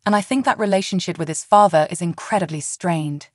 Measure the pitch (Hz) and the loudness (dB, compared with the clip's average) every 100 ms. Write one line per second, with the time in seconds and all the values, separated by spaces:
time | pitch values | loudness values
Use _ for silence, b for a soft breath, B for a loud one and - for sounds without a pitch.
0 | - 208 202 262 269 220 208 196 196 185 | -2 0 0 -2 0 0 2 0 0 -4
1 | - 165 160 160 - 208 202 160 151 175 | -4 -6 -6 -6 2 6 6 4 2 -2
2 | 175 151 - 214 175 156 - - 180 165 | -6 -6 -2 -2 -2 -6 -8 -8 -4 -4
3 | 151 147 - | -4 -8 -12